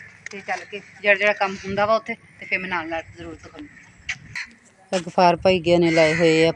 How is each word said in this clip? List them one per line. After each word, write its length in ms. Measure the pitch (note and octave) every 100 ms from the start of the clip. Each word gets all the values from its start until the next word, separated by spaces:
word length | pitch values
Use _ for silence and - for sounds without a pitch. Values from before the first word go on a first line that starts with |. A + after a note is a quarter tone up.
| - - -
ਤੇ 100 | G3+ G3
ਚੱਲ 180 | F3+ -
ਕੇ 100 | G#3 - -
ਜਿਹੜਾ 120 | G3+
ਜਿਹੜਾ 180 | G3 G#3
ਕੰਮ 240 | G#3 G3 G3
ਹੁੰਦਾ 220 | G3 G3 G#3
ਵਾ 100 | A3
ਉੱਥੇ 180 | A3+ A3+ _ -
ਤੇ 60 | -
ਫਿਰ 120 | F#3+
ਮੈਂ 100 | F#3+
ਨਾਲ 200 | F3 D#3+
ਨਾਲ 140 | E3 - E3+
ਜ਼ਰੂਰ 180 | E3+
ਦਿਖਾਉਂਦੀ। 340 | D#4 - D#4 D4 - - _ - - - - - _ _ _ -
ਆਹ 80 | F#3+
ਗਫਾਰ 360 | E3+ - F3 E3+
ਭਾਈ 220 | F#3+ F#3+
ਗਿਆ 180 | D#3+ F3
ਨੇ 120 | E3+
ਲਾਏ 240 | E3 D#3
ਹੋਏ 320 | E3 E3 D#3+
ਆ 60 | D#3+